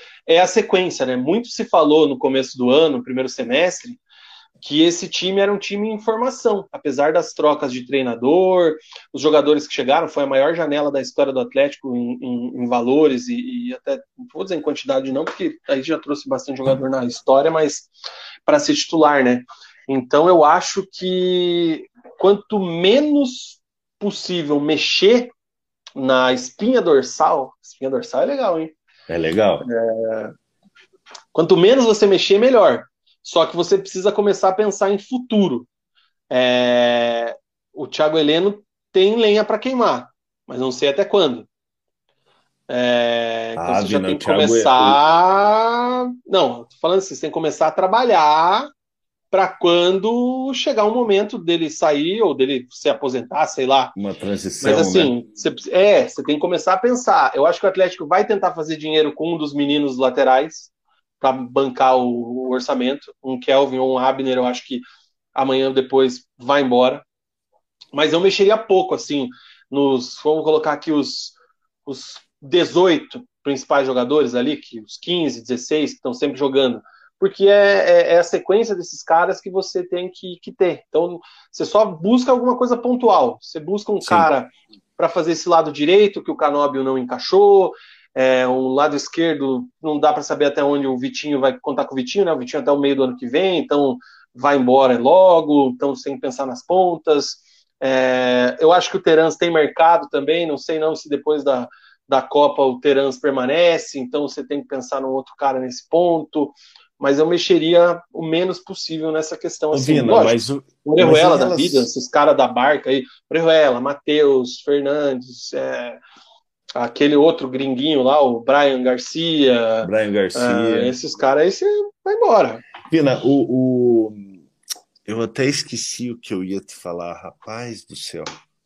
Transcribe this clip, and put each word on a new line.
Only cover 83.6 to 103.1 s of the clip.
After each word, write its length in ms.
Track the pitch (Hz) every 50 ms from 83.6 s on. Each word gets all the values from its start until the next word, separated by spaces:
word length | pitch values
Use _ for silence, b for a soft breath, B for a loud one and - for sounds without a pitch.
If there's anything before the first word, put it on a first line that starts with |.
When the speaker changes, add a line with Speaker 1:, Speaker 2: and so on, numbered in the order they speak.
| 147 165 196 202 - -
Speaker 1:
um 80 | 208 185
Speaker 2:
Sim. 60 | - -
Speaker 1:
cara 400 | 185 170 165 156 147 127 123 - b b b b b b _ _ _
pra 140 | - 165 160
fazer 220 | - 180 156 170
esse 180 | 165 156 - 175
lado 220 | 170 165 160 151
direito, 520 | 143 139 147 151 185 208 214 196 - - -
que 60 | -
o 60 | 147
Canóbio 480 | - 160 147 143 143 143 139 131 135 131
não 120 | 135 135
encaixou, 720 | 131 123 123 123 123 - - - 190 208 202 202 190 185 160 B B B B B B B B B
é, 340 | 131 131 131 131 127 127
um 200 | 127 127 131 131 131 131
lado 220 | 139 147 156 147
esquerdo, 720 | 139 - - - 165 165 165 156 139 139 135 131 127 123 - _ _
não 180 | - 156 151 143
dá 120 | 147 147
pra 100 | 147 151 143
saber 220 | - 151 139 143
até 180 | 143 143 156 143
onde 220 | 143 143 143 139
o 100 | 135 131
Vitinho 420 | 123 127 131 123 - - 151 143 131
vai 180 | 135 131 123 127
contar 260 | - 151 135 143 139
com 80 | - 135
o 20 |
Vitinho, 280 | 131 123 123 - 202 190
né? 80 | 170 156
O 40 |
Vitinho 240 | 135 123 123 - 147
até 100 | 123 147
o 80 | 143 143
meio 160 | 139 143 139
do 80 | 135 135
ano 120 | 127 123
que 100 | - 127
vem, 320 | 120 123 156 190 190 180 156
então 380 | 123 - 147 143 143 135 123 127 B B B B B B _
vai 240 | 123 131 143 143
embora 400 | 139 127 123 127 135 135 127 123 120
logo, 720 | 120 131 170 185 190 185 175 165 156 147 147 143 139 127 123
então 220 | - 143 139 131
sem 240 | 127 - 139 135 131
pensar 260 | - 135 123 - 139
nas 180 | 131 123 - -
pontas. 720 | - 175 185 185 180 170 160 - 165 151 143 143 - - b b b b b b b _ -
É, 760 | 135 135 131 131 131 127 127 127 127 127 123 123 123 123 127 -
eu 120 | 165 156
acho 180 | 175 180 175 -
que 60 | -
o 40 | 196
Terans 340 | - 175 160 156 160 160 151
tem 140 | - 175 170
mercado 560 | 165 160 147 131 - - 165 165 170 165 - -
também, 380 | - 143 139 143 160 170 170
não 100 | 160 143
sei 220 | 139 - - 160 156
não 160 | 156 156 156
se 120 | 156 - 151
depois 340 | 143 143 143 151 151 147 135
da, 240 | 143 131 123 120 - b b b b b b b -
da 120 | 135 131
Copa 400 | 127 - - 143 147 143 143 143 139
o 160 | 131 123 127
Terans 380 | - 147 139 139 139 135